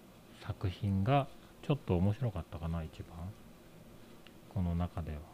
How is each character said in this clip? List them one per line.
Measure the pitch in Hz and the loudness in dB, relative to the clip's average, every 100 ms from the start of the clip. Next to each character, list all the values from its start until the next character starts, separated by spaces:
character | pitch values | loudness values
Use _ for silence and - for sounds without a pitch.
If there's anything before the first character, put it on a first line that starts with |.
| - - - - | -20 -20 -20 -10
作 | - - 98 | -8 -2 -2
品 | - 101 98 | 0 2 4
が | 101 139 135 - - - | 6 4 2 -6 -18 -6
ち | - | -2
ょ | |
っ | 143 - | 0 4
と | 87 | 4
面 | 98 | 4
白 | 104 120 | 4 0
か | 85 | -2
っ | - | -6
た | 82 | -6
か | 82 | -2
な、 | 85 | -2
一 | 78 - | -4 -8
番。 | - 87 90 - - - - - - - - - - - - | -12 -10 -10 -10 -16 -20 -20 -20 -18 -18 -18 -18 -20 -20 -4
こ | 98 | 0
の | 87 85 | 2 4
中 | 87 - | 2 -2
で | 73 | -4
は。 | 76 78 | -6 -8